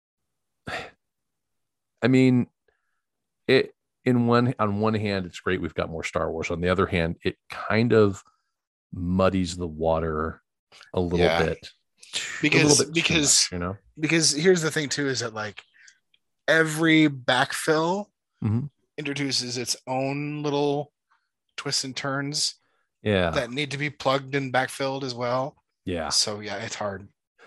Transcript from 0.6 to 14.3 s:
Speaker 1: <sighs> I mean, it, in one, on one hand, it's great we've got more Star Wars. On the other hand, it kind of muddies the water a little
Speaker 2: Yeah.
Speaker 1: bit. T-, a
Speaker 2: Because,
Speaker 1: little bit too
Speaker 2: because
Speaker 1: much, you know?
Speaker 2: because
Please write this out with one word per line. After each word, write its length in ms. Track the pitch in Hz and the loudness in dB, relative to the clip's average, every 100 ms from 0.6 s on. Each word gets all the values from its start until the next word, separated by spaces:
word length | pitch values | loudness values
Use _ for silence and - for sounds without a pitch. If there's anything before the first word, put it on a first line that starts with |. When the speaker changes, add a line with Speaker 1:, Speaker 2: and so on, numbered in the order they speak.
| - | -12
Speaker 1:
<sighs> 40 | - - _ _ _ _ _ _ _ _ _ _ - | -10 -12 _ _ _ _ _ _ _ _ _ _ -4
I 40 | 117 | 2
mean, 360 | 131 131 123 - _ _ _ _ _ _ _ _ _ - | 6 6 4 0 _ _ _ _ _ _ _ _ _ 2
it, 260 | 131 - _ _ _ - | 2 2 _ _ _ 0
in 220 | 123 117 | 2 4
one, 260 | 120 123 - | 4 2 0
on 220 | 107 101 | -2 0
one 120 | 110 | 0
hand, 320 | 110 104 98 90 | 0 -2 -2 -4
it's 140 | - | -6
great 220 | - 92 | -2 -2
we've 120 | 85 | -2
got 160 | - 85 | -6 -6
more 140 | 82 | -6
Star 280 | - 87 80 | -4 -4 -2
Wars. 200 | 80 80 | -4 -6
On 100 | 87 | -2
the 80 | 87 | 0
other 160 | 92 95 | 2 2
hand, 300 | 92 82 - | 2 0 -2
it 140 | 95 - - | -6 -6 -12
kind 440 | - - 107 120 | -10 -2 2 4
of 280 | 113 104 95 - _ _ _ _ _ _ | 6 4 2 -12 _ _ _ _ _ _
muddies 640 | 92 87 92 92 95 90 87 | -8 -2 2 4 2 -2 -4
the 100 | 87 | -8
water 760 | 78 80 80 80 78 80 80 _ _ _ - - | -2 0 0 0 -2 -4 -6 _ _ _ -20 -8
a 60 | - | -2
little 180 | 87 87 - | 0 2 2
Speaker 2:
Yeah. 180 | 82 | 4
Speaker 1:
bit. 260 | 80 80 - _ _ _ - | 0 -2 -10 _ _ _ -12
T-, 80 | - | -10
a 200 | - - | -10 -2
Speaker 2:
Because, 200 | 151 143 | 2 4
Speaker 1:
little 140 | 151 143 | 6 6
bit 80 | - | 4
too 60 | |
Speaker 2:
because 520 | 165 165 160 139 - - | 0 0 2 4 2 2
Speaker 1:
much, 60 | |
you 80 | 90 | -2
know? 180 | 87 101 _ - | -6 -6 _ -6
Speaker 2:
because 320 | 151 165 156 | 0 2 2